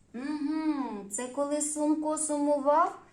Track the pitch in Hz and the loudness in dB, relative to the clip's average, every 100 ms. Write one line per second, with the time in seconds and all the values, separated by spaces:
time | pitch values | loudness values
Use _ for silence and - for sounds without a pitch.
0 | _ 226 285 302 285 311 311 277 240 208 | _ -10 -6 -2 -2 0 0 -2 -4 -6
1 | 196 - 247 277 285 294 302 302 302 311 | -8 -6 -6 -2 -2 0 -2 0 0 2
2 | 311 311 311 294 285 294 269 302 359 - | 0 -2 -2 0 2 2 4 6 4 0
3 | - | -14